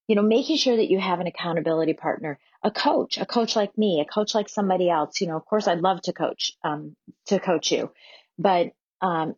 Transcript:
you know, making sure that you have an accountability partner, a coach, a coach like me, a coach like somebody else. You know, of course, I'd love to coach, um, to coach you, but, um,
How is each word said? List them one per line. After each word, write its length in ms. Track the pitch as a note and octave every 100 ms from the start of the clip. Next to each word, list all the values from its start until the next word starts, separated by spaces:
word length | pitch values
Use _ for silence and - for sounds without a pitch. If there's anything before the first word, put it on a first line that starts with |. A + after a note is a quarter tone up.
| -
you 60 |
know, 80 | G#3
making 340 | G#3+ A#3 C4+ D#4+
sure 200 | C4 A3+
that 140 | -
you 100 | F#3+
have 200 | F#3+ F3
an 60 | F3+
accountability 680 | - E3+ E3 D#3 D#3+ D#3
partner, 440 | D#3 D#3+ - D#3 C#3 _ _
a 80 | G#3+
coach, 480 | - C#4+ D4+ - G#3+
a 80 | -
coach 280 | A#3+ A3+
like 220 | A3+ G3+ -
me, 240 | G#3+ D#3+
a 40 | D3
coach 220 | G#3+ G#3+
like 140 | A3 G#3
somebody 400 | - G3 F#3 F3
else. 320 | D#3+ D3+ -
You 60 | F#3
know, 100 | D#3+
of 80 |
course, 240 | - G#3+ G#3
I'd 120 | E3+
love 200 | F#3 F3+
to 100 | -
coach, 440 | - D#3 - - -
um, 320 | D#3+ D3+ D3+ - - - -
to 120 | F#3+
coach 320 | G3 D#3+ -
you, 200 | B2+ A2+ _ - - _ -
but, 340 | G3+ F3 E3+ _ _ -
um, 320 | F#3+ E3+ D#3+